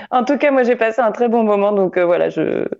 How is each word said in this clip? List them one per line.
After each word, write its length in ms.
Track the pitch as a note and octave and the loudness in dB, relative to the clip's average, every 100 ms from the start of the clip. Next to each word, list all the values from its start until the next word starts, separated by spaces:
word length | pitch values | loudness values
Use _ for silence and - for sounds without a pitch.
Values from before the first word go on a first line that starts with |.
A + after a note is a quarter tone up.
| - | -4
En 120 | B3+ | -2
tout 140 | A#3+ C#4+ | 0 0
cas, 140 | D4 | 2
moi, 120 | C4+ | 2
j'ai 120 | A#3+ A#3+ | 2 0
passé 260 | A3 A3 | 0 0
un 100 | A3+ | -2
très 180 | G#3 A#3+ | 0 0
bon 140 | A#3 | 2
moment, 280 | A3 G#3 G3+ | 2 2 0
donc, 260 | G#3 F#3 F#3 | 0 0 0
euh, 80 | F3 | 0
voilà, 240 | E3+ D#3+ | 2 0
je... 380 | D#3 F2+ - - | -2 -2 -2 -4